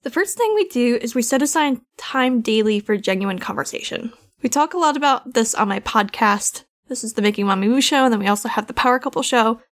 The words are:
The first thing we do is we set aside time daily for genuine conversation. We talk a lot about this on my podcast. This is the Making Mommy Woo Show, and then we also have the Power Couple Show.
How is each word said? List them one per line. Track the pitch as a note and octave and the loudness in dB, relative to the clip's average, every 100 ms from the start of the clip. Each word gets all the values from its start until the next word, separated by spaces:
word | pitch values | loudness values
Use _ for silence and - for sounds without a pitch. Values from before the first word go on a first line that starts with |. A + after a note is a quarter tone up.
The | C#4 | -4
first | D#4+ G4 - | -4 -4 -2
thing | A4+ | 0
we | G#4+ F#4 | 2 0
do | B3 A#3+ A#3+ | 2 2 2
is | A#3+ | -2
we | B3+ | -2
set | A#3 C4+ | 0 0
aside | D4 E4 D4 B3 _ - | 0 0 0 -2 _ -18
time | - C4 B3+ B3+ | -6 0 2 2
daily | A3+ A3 G#3+ G#3 | 2 2 2 0
for | G#3 G#3 | 0 -2
genuine | G#3 F#3+ G3 F#3 | 0 -2 -2 -4
conversation. | - G#3 - - - - A3+ - _ _ | -6 -6 -6 -8 -8 -8 -10 -14 _ _
We | B3+ | -2
talk | C#4+ D#4 | 0 0
a | F4+ | 2
lot | D#4+ C#4+ | 0 2
about | C#4+ C4 - | 0 0 0
this | A#3 A3+ | 0 0
on | - G#3 | 0 0
my | G3 | -2
podcast. | - A3 G3+ - G#3 G3+ - - _ _ _ | 0 0 0 0 0 2 -2 -8 _ _ _
This | B3+ | -10
is | A3 | -6
the | A3+ | 0
Making | G#3 G#3 G3+ | 0 0 0
Mommy | F#3+ G3+ | 2 2
Woo | C4 | 2
Show, | C4 C#4+ | 2 4
and | C4 | 4
then | A3 | 4
we | G3+ | 2
also | G3+ - | 0 -2
have | - A#3 | -4 -4
the | |
Power | A#3 B3 B3+ | 0 2 2
Couple | B3+ B3 | 0 -4
Show. | B3+ B3 A3 A3+ _ | 0 2 2 0 _